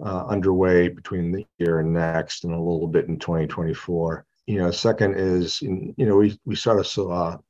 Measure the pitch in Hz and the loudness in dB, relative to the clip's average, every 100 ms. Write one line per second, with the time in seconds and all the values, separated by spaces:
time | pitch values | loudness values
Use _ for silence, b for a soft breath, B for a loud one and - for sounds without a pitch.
0 | 104 92 80 101 95 92 92 90 87 87 | -6 -6 -2 0 2 4 6 6 4 0
1 | - 92 85 95 - - 85 82 80 85 | -8 -4 -2 -4 -8 -4 0 2 2 0
2 | 82 80 80 - 87 82 85 80 82 82 | 0 -2 -4 -8 -6 -4 -2 -2 0 0
3 | 82 80 - 82 78 - 80 78 - 85 | 0 -6 -2 -2 -2 -4 -4 -6 -4 -2
4 | 82 80 - _ - 101 87 85 113 110 | -2 -4 -10 _ -4 0 0 0 0 2
5 | 101 95 95 90 85 - - 92 - - | 2 2 2 2 0 -4 -4 -6 -6 -2
6 | 120 101 104 107 - 104 117 107 - - | 4 6 4 2 -8 -4 0 2 0 -4
7 | 95 87 85 85 | -4 -2 -4 -6